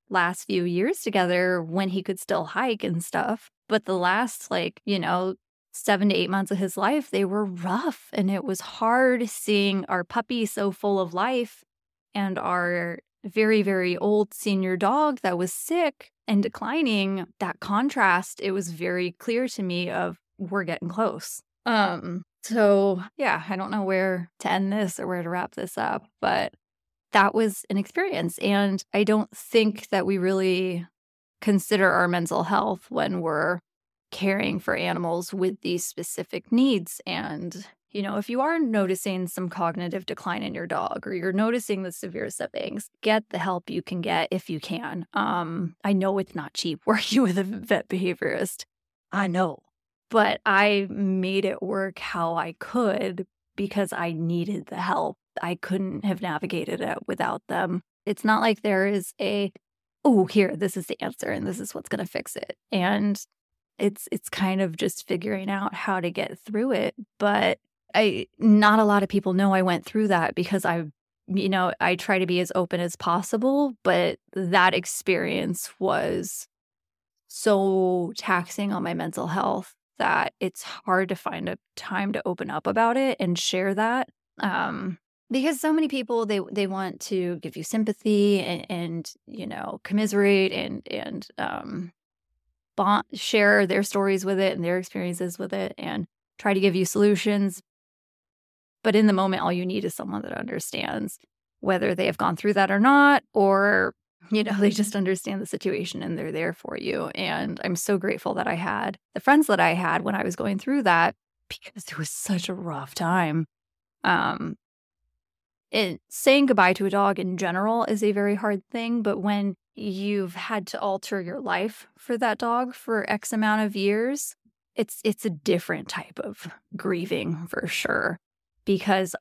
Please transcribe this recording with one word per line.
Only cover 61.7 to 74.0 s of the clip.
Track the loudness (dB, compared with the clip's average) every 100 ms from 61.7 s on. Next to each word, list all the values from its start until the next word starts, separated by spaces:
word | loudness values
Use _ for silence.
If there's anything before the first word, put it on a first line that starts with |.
| -10
what's | -8
gonna | -6 -4
fix | -6 -8 -10
it." | -10 -14 _
And | 0 2 2 0 -2 -6 _ _ _ _ -2
it's, | -2 -2 -6
it's | -8 -6
kind | -2 0 0
of | -2 -2
just | -4 -4 -4
figuring | -4 -2 -4 -4
out | -4 -4
how | -4 -4 -2
to | -2
get | -4 -6 -8
through | -6 -2 0
it. | 0 0 -4 -14 _
But | 2 4 2 0 _ _ _ 2
I, | 4 2 -6 2
not | 8 8 8 8
a |
lot | 6 6
of | 4
people | 2 2
know | 4 4
I | 6
went | 4 2 0
through | 0 4
that | 4 2 0
because | 0 0 0
I, | 0 -4 -10 _ _ -4
you | 0 2
know, | 2 2 2
I | 0 0
try | 2 2
to | 2
be | 2
as | 0
open | 0 0 -2
as | -2 -2
possible, | 0 0 0 0 2 2 2 0
but | 0 2